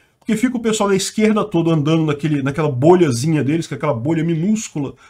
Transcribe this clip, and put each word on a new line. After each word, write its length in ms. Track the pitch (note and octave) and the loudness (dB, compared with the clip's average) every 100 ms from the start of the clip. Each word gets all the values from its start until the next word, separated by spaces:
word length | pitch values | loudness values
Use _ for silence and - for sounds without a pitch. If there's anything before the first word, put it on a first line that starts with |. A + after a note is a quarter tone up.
| _ _ | _ _
Porque 160 | - G#3+ | -4 0
fica 200 | B3+ B3+ | 0 -2
o 40 | |
pessoal 280 | A3+ G#3+ G3+ | -2 0 0
da 60 | |
esquerda 500 | F#3+ - - G#3+ G#3+ | 0 -2 0 2 2
todo 280 | - E3 E3 | 0 0 2
andando 320 | D#3+ D3 E3 | 2 2 2
naquele, 400 | D#3 D3 D#3+ D3 | 0 -2 -2 -2
naquela 260 | C3 C#3 D3+ | -2 -2 -2
bolhazinha 720 | B2 D3+ F#3 D#3+ A#2 D#3 D3+ | 2 4 6 4 0 -2 0
deles, 240 | B2+ E3 D#3+ | 0 -2 -4
que 80 | |
é 20 | C3 | -6
aquela 180 | D3+ | -4
bolha 280 | A#2+ C#3 E3 | -4 -2 -2
minúscula 720 | E3 D#3+ F#3 G#3+ - D#3 C3 - - | -2 -2 -2 -2 -4 -8 -10 -10 -20